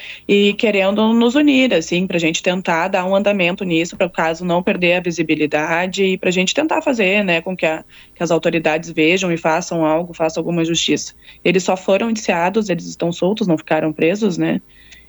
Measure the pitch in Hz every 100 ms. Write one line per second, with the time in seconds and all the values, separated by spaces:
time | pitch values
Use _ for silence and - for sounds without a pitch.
0 | - - - 202 202 202 226 202 190 208
1 | 220 233 240 277 294 262 262 175 - 175
2 | 185 175 160 165 185 185 185 165 185 196
3 | 185 196 202 202 175 196 185 165 170 -
4 | 180 - 165 165 180 170 208 190 175 175
5 | 180 165 160 156 147 151 170 165 185 185
6 | 190 185 185 180 185 - 320 320 311 233
7 | 185 208 190 165 185 185 160 156 - -
8 | - - 170 160 170 160 160 160 165 160
9 | 156 185 185 165 165 160 185 170 156 160
10 | 175 165 160 165 160 170 165 165 - 151
11 | - - - - 170 180 - 185 - 196
12 | 233 220 - 175 180 214 202 170 - -
13 | 170 170 180 214 185 156 - 160 160 151
14 | 160 208 214 160 160 190 - _ - -